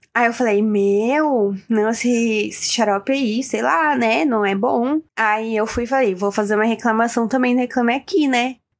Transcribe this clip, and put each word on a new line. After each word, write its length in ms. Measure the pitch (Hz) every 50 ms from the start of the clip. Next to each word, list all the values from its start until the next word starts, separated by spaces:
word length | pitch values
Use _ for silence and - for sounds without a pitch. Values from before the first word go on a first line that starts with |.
| - _ -
Aí 120 | 233 240
eu 60 | 233 233
falei, 280 | - 254 226 208 202 214
"Meu, 920 | 220 208 202 196 196 202 202 220 233 269 302 311 302 277 240 208 202 196 190 - -
não, 200 | 226 214 208 220
esse, 580 | 233 226 - 240 247 233 233 226 220 214 208 214
esse 220 | - - - -
xarope 420 | - - 226 208 196 196 196 - 269
aí, 300 | 277 277 220 214 233 262
sei 180 | - - 214 233
lá, 320 | 254 302 330 320 302 294
né, 280 | 247 233 220 226 269 320
não 200 | 294 240 220 208
é 100 | 196 196
bom." 440 | 196 202 254 - 233 233 262 294 311 311 _ -
Aí 400 | - 226 214 214 220 220 226 226
eu 100 | 214 214 214
fui 160 | - 240 240
e 20 |
falei, 280 | 233 262 269 262 208 185
"Vou 160 | 180 202 202 196
fazer 220 | - 208 202 214
uma 80 | 202 214
reclamação 640 | 233 226 208 - 233 220 220 226 233 - 240 233 214
também 240 | 247 262 254 247 247
no 60 | 254
Reclame 340 | 247 247 - 254 240 233 240
Aqui, 320 | 277 269 - - 392 302
né?" 300 | 277 262 240 240 254 262 - _ _ _ _